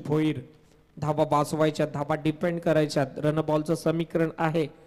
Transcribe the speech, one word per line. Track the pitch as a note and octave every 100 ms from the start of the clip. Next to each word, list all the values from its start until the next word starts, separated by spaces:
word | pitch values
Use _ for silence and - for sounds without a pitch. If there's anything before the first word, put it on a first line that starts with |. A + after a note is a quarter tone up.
| -
भोईर. | D#3 D#3 C3 - - _ _ _ -
धावा | D3 D3+ C#3+
वाचवायच्या, | D3 C#3+ D#3 D#3 D3+ D3
धावा | C#3+ C#3+
defend | D#3 D3+ D3+ F3+ E3+
करायच्या. | E3+ D#3 D3+ D3+ C3+ -
run | D3+ D3+
बॉलचं | D3+ D3+ D3+
समीकरण | D#3+ D#3+ E3 D#3+ E3 E3 -
आहे | E3 E3 D3 -